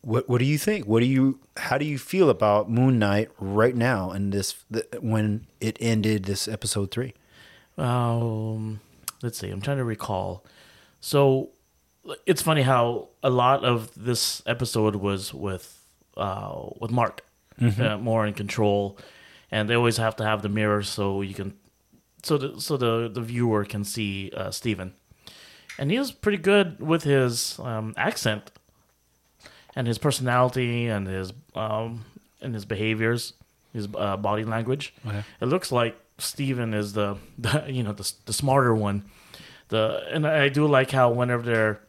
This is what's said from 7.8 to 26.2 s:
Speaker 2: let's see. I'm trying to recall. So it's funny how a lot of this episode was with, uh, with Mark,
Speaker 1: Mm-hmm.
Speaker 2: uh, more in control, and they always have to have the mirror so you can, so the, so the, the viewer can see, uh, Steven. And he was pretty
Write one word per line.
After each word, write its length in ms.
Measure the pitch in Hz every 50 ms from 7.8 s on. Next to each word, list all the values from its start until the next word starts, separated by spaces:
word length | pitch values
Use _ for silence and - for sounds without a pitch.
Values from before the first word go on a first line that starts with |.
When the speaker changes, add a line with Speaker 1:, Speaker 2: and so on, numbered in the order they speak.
| 156 123 120 123 120 117 117 117 117 117 110 110 110 110 110 110 110 110 110 104 - _ _ _ - - - _ -
Speaker 2:
let's 160 | 120 - -
see. 120 | 98 95
I'm 100 | 95 95
trying 180 | 101 139 143 139
to 60 | 127
recall. 600 | 117 110 104 - - 104 92 95 95 92 92 _ - _ - - - - - _ _ _ _
So 500 | - - - 143 139 139 135 131 131 - _ _ _ _ _ _ _ _ _ _ _ - 143 - _
it's 160 | - 185 - -
funny 200 | 165 160 151 131
how 460 | 127 135 123 117 117 120 107 - - _ _ -
a 80 | 135
lot 340 | 123 123 123 127 135 139 -
of 260 | 123 120 117 110 - -
this 460 | - 110 123 123 117 - - - - -
episode 500 | - 117 117 127 117 - 113 107 107 104
was 360 | 104 95 101 98 95 95 - -
with, 460 | - 98 101 95 90 - - - - _ _ _ _ _ _ _
uh, 520 | - - 98 95 101 101 98 95 - - - - -
with 100 | - 110
Mark, 320 | 120 123 117 - - - - _ _ _ _ _ _ -
Speaker 1:
Mm-hmm. 220 | 123 120 104 104 123
Speaker 2:
uh, 160 | 110 107 101
more 280 | 110 117 113 113 107
in 80 | 104 104
control, 640 | - 104 101 - - 107 104 101 101 101 98 101 - - - - - - - - - _ _ -
and 180 | 110 107 104
they 40 | 117
always 200 | 117 120 120 113
have 200 | 117 113 110 110
to 80 | - 110
have 180 | 107 110 101 101
the 60 | 104
mirror 340 | 101 107 107 107 104 104 101
so 400 | - - - 101 98 98 98 98
you 120 | 95 98
can, 200 | - 98 98 101 _ _ _ _ _ _ _ _ _ _ _ _ _ -
so 120 | - 156
the, 240 | 143 131 - - -
so 160 | - - 156
the, 320 | 135 127 117 113 117 117 113
the 120 | 101 127
viewer 440 | 117 113 120 120 120 120 110 104 101
can 200 | 98 - 104 101
see, 480 | 101 - 113 110 101 98 98 98 98 -
uh, 140 | - 95 95
Steven. 420 | - - - 117 104 90 92 92 - _ _ _ _ _ _ - - - - - - - - _ - -
And 100 | 139 139 190
he 40 | 247
was 100 | 277 254
pretty 280 | - _